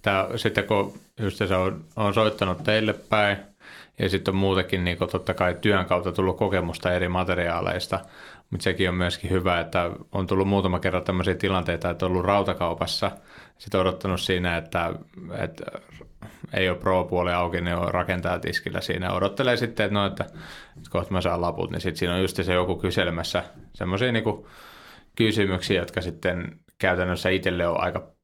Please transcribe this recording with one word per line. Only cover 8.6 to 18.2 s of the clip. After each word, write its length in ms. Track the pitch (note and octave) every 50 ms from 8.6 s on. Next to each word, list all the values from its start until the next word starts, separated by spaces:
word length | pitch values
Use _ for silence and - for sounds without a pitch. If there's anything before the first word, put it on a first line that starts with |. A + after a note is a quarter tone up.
sekin 280 | - F#2+ F2 F#2 F#2+ F2+
on 60 | F2
myöskin 340 | F2+ F2+ F2 - - - F2
hyvä, 300 | F#2 F#2 F2 F#2 F2 E2+
että 320 | E2 D#2+ - F#2 F2 E2+ - - - _
on 160 | - G2+ F#2
tullut 200 | F2+ G2+ F#2+ G2
muutama 320 | G2 G2+ G2 F#2 F#2 F2+ F2
kerran 240 | F2+ F#2+ F2+ F2+ F2+
tämmöisiä 320 | - F#2+ F#2 F2 G2 F2
tilanteita, 540 | - - F#2+ F#2+ F#2 E2+ F2+ F2 E2 - F2
että 160 | E2+ D#2+ F#2+
on 60 | F2+
ollut 140 | F2+ F2+ F2
rautakaupassa, 880 | G2 G2+ G2+ G2 G2 F2 - F2 E2+ E2+ - F2+ F2 - - - G2 - - - - - - - - _
sit 180 | _ - G2+ -
odottanut 460 | F#2+ F#2 F#2+ F2+ - - F#2+ F2+ F2+
siinä, 360 | - - F#2+ F2+ F2+ F2+ E2+
että, 360 | E2 D#2+ - - F2 E2+ E2+ - - - _ - F#2 F2+ E2 F2
että 260 | - - D#2+ - - - - - - - - - - - - - - - - - - - - -
ei 160 | G2 F#2 F#2
oo 60 | F2+
pro-puoli 580 | F2+ - F#2+ F#2 F#2 F2 - F#2 F2+ F2 F2 F2
auki, 280 | F2 F2 F2 F2 F2
niin 140 | E2+ F2 F2
on 180 | F2 F2 F#2+ -
rakentajatiskillä 880 | F2+ F2 F#2 F#2 F2+